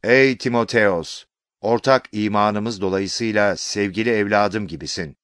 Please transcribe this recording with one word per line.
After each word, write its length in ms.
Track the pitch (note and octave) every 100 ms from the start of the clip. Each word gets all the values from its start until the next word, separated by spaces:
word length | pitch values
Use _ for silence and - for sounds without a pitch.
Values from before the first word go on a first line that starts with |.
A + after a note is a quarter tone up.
Ey 360 | G#2 C3 C3+ B2
Timoteos, 840 | B2+ A#2 A2+ A#2 G#2 F2 D#2+ - - _ _ _
ortak 480 | G#2 A#2 C3 C3 -
imanımız 680 | G#2+ G#2+ G2+ G#2 G#2 A2 G#2
dolayısıyla 760 | F#2+ F#2+ G2 - A2+ G#2 G#2 F2
sevgili 540 | - G#2 G2+ F#2+ A2+
evladım 560 | A2 G2+ G#2 G#2 G#2+ G2+
gibisin. 500 | D#2 D2+ - D#2+ -